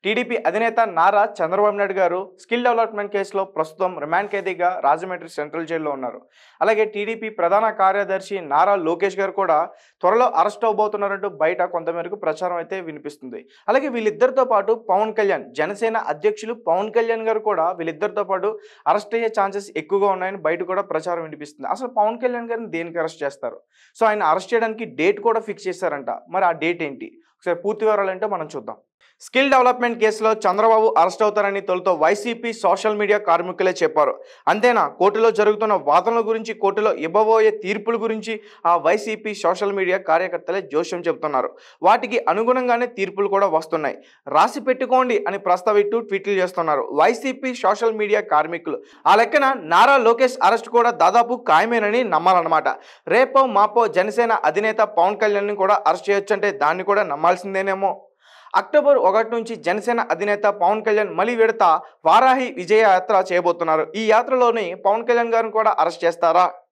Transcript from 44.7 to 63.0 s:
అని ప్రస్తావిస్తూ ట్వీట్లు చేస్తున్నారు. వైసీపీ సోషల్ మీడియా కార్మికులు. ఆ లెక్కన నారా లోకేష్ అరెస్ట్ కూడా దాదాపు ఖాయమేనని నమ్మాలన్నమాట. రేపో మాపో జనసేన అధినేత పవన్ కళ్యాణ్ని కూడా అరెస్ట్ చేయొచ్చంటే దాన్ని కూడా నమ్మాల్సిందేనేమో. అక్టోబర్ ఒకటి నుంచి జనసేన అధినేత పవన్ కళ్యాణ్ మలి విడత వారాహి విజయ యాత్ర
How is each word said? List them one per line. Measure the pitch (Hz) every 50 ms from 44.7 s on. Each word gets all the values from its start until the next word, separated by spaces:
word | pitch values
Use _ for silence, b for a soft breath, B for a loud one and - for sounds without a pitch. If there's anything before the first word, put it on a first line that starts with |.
| 254 269 262 220 254 254 254 247 233 202 - 175
అని | 190 196
ప్రస్తావిస్తూ | 196 185 - - 180 220 208 208 208 202 226 233
ట్వీట్లు | 226 233 196 190 196 202
చేస్తున్నారు. | 202 185 180 180 185 180 165 160 147 135 - -
వైసీపీ | 135 147 160 214 240 226 277 269 254 262 - 254 247
సోషల్ | 247 - 196 214 214 233 226 220 214
మీడియా | 214 202 208 208
కార్మికులు. | 214 - 156 151 156 160 170 165 - 160 135 - B B B B B
ఆ | 156 190
లెక్కన | 214 233 226 277 294 277 269 269 233 170 151 170
నారా | 185 226 269 277
లోకేష్ | 269 226 226 233 233 269 254 254 -
అరెస్ట్ | - 190 226 226 226 -
కూడా | - 240 233 240
దాదాపు | 233 - 165 180 196 233 233 226 247 240 - -
ఖాయమేనని | 156 160 196 226 240 226 208 208 214 247 254
నమ్మాలన్నమాట. | 208 160 156 165 185 185 180 165 160 160 156 139 135 - B B B B B B -
రేపో | - 233 262 262 - 269 262
మాపో | 254 208 196 208 208 208 233 233
జనసేన | 208 - 180 190 214 190 233 240 226
అధినేత | 220 - - 156 156 196 208 220 214 - 160 - -
పవన్ | 170 170 190 214 202
కళ్యాణ్ని | 220 214 208 202 202 208 208
కూడా | 202 190 190 208 - -
అరెస్ట్ | 254 - 175 - 202
చేయొచ్చంటే | 202 202 196 - 214 196 202 202 180 135 143
దాన్ని | 151 165 185 185
కూడా | 202 202 208
నమ్మాల్సిందేనేమో. | 208 160 143 151 160 175 185 185 190 196 190 190 190 196 190 190 196 190 156 - - _ _ B B B B B B B -
అక్టోబర్ | 190 - - - 294 254 285 285 254
ఒకటి | - 185 196 220 226 220
నుంచి | 233 233 220 - 226
జనసేన | 170 - 165 185 214 208 240 233 233 214 226
అధినేత | - 170 202 208 208 208 208
పవన్ | 208 202 208 175 180 214 220 214
కళ్యాణ్ | 220 208 214 214 190 160
మలి | 170 190 233 247
విడత | 226 226 226 220 226 202 175 156 - B B B B _
వారాహి | 160 175 220 254 262 254 269 262 240
విజయ | - 175 180 165 208 220
యాత్ర | 220 208 190 185